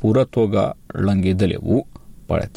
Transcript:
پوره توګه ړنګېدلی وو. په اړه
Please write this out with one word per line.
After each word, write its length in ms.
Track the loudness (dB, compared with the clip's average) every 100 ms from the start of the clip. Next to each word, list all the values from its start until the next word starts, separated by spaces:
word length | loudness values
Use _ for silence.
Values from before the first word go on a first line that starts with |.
پوره 220 | 2 2
توګه 400 | 2 0 0 0 -2 -4 -12 -4
ړنګېدلی 640 | 0 2 0 0 0 -2
وو. 180 | 0 -2 -2 -16 -20 -16 -4
په 100 | -4
اړه 80 | -2